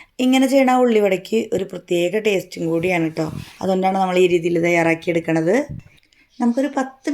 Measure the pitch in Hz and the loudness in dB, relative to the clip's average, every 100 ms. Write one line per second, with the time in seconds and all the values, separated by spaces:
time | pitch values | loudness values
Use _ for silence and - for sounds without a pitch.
0 | - - 254 262 262 269 262 254 247 214 | -20 -2 2 2 4 4 4 4 4 4
1 | 202 185 190 220 220 185 190 180 - 175 | 2 0 0 -2 -2 -4 -4 -10 -2 0
2 | 175 214 214 190 - - 165 165 180 175 | 0 0 0 -2 -4 -6 -2 -2 0 0
3 | 160 160 156 - - - 185 190 190 190 | -2 -4 -6 -8 -16 -6 -2 0 0 0
4 | 185 180 180 175 170 170 170 170 165 165 | 0 2 2 2 0 0 2 2 2 0
5 | 180 170 165 160 160 233 294 - - _ | -2 -4 -2 0 0 0 -2 -12 -18 _
6 | _ _ _ - 240 233 277 269 262 - | _ _ _ -4 -2 -2 -4 -4 -6 -8
7 | - | -2